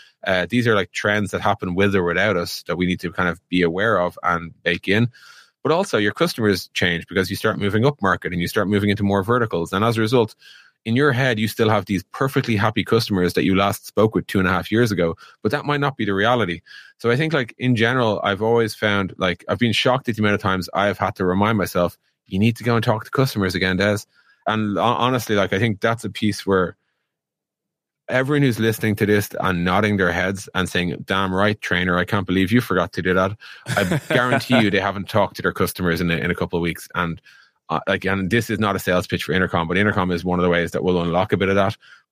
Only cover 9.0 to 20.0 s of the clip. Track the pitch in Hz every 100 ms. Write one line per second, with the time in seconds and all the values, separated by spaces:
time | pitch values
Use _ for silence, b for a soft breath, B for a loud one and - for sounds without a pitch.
9 | 101 101 95 123 113 85 85 95 117 113
10 | 110 127 110 - B B B B 113 120
11 | 147 120 131 110 107 - 110 107 95 95
12 | - - 139 139 131 107 110 107 - 113
13 | - 98 87 85 73 95 98 - - -
14 | 107 95 - 101 92 92 82 110 120 90
15 | 85 82 B B - 147 143 147 143 131
16 | 101 95 107 123 95 82 - B B B
17 | 117 123 160 151 120 - 127 120 113 131
18 | 113 101 101 95 113 117 110 - 107 101
19 | 92 - 92 87 - 95 117 104 131 127